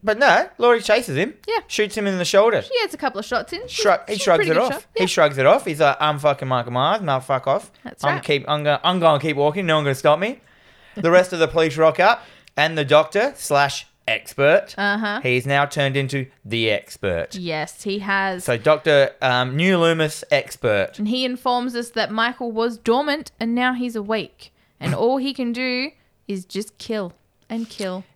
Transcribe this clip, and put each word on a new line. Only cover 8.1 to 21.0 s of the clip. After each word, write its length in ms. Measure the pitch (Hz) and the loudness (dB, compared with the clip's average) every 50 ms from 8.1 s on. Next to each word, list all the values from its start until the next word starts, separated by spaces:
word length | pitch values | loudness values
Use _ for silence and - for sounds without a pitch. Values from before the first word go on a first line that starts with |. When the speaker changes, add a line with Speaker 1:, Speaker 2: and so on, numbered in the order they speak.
| 170 | -2
Speaker 2:
right. 80 | - - | -2 -2
Speaker 1:
keep, 220 | - 151 143 139 - | -2 -2 -2 0 -2
I'm 160 | 147 151 147 | -4 -2 0
gonna, 160 | 147 147 - - | 0 0 0 0
I'm 160 | 165 180 185 | 0 0 4
gonna 200 | 170 165 151 143 | 4 4 4 4
keep 160 | 139 160 147 139 | 0 -2 0 2
walking. 280 | 143 147 147 196 196 | 0 0 0 0 0
No 100 | 165 156 | 2 2
one 80 | 156 147 | 2 2
gonna 120 | 143 135 | 0 -2
stop 240 | 131 - 151 151 156 | 2 4 2 4 4
me." 220 | 185 220 277 - _ _ _ _ _ _ _ _ _ _ - | 2 -4 -6 -8 _ _ _ _ _ _ _ _ _ _ -12
The 160 | 214 202 196 | -2 0 4
rest 220 | 175 180 185 180 185 | 6 6 4 4 0
of 60 | 170 | 0
the 80 | 160 151 | 0 0
police 280 | - 170 160 160 135 151 | 2 0 0 0 2 4
rock 220 | 160 160 151 - | 2 2 4 4
up, 240 | 175 208 233 - - - - - _ _ _ | 4 4 2 2 -4 -20 -20 -20 _ _ _
and 220 | - 147 160 165 160 | -2 -2 0 0 -2
the 80 | 147 | 0
doctor 480 | 135 147 151 156 156 - 202 226 277 277 | 4 4 4 4 4 0 0 0 0 -2
slash 500 | - - - 151 143 143 139 - - - _ _ _ _ - | -6 -6 -2 2 2 2 0 -2 -8 -14 _ _ _ _ -4
expert, 680 | 113 107 - - - - 139 143 165 196 190 - - - | -4 -4 -6 -10 -4 0 2 4 4 4 2 -2 -8 -4
Speaker 2:
Uh-huh. 420 | 196 202 202 214 220 208 208 226 | -2 -2 -2 -2 -4 -4 -6 -4
Speaker 1:
he's 240 | - 127 123 127 123 135 | -2 0 0 0 0 0
now 180 | 139 139 143 | 0 0 0
turned 320 | 143 - 156 139 139 131 139 | 0 -2 -2 -2 -2 0 -2
into 300 | 135 131 135 139 131 127 _ _ _ | -4 -2 -4 -6 -6 -8 _ _ _
the 260 | 107 110 113 113 110 | -6 -2 0 0 0
expert. 680 | 104 98 - - - - - 98 87 85 82 - - | 0 -2 -4 -10 -16 -6 -4 -2 -2 -2 -4 -6 -8
Speaker 2:
Yes, 480 | 190 180 175 156 156 147 151 - - - | -10 -8 -6 -6 -6 -6 -10 -12 -12 -8
he 160 | 208 196 208 | -8 -6 -6
has. 440 | 196 202 196 196 196 196 190 180 175 | -4 -4 -2 -2 -2 -2 -4 -6 -4
Speaker 1:
So 140 | - 123 117 | -4 -4 0
Doctor, 540 | 107 151 156 147 151 160 147 143 139 131 - _ | 2 2 2 2 4 4 4 4 4 4 0 _
um, 340 | - 131 123 123 127 127 127 | -2 0 0 0 0 -2 -2
New 220 | 143 170 185 190 175 | 0 2 2 4 4
Loomis 460 | 165 165 165 160 156 - - - - _ | 4 2 2 2 0 -2 -4 -8 -4 _
expert. 680 | 151 139 - - - - - 120 107 101 95 - - | 0 0 0 -4 -14 -4 -2 0 2 2 0 -2 -4
Speaker 2:
And 80 | - | -6